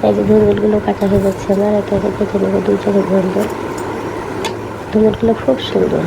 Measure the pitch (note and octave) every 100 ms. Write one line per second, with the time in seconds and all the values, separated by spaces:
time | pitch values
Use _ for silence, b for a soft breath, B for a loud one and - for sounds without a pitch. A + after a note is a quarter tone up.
0 | G#3+ G3+ G3+ G#3+ G#3 G3+ G#3+ G#3 G3+ G3+
1 | G3+ G3+ G3 F#3+ - G3 G#3 G#3 G3 G3+
2 | F#3+ F#3+ G3+ G3 F#3+ G3 F#3+ G3 G#3 G3
3 | F3+ F#3+ F#3 G3+ A3 - - - - -
4 | - - - - - - - - - G#3+
5 | G#3+ G#3+ A3+ A3+ C4 C4 - G3 D#3 D3+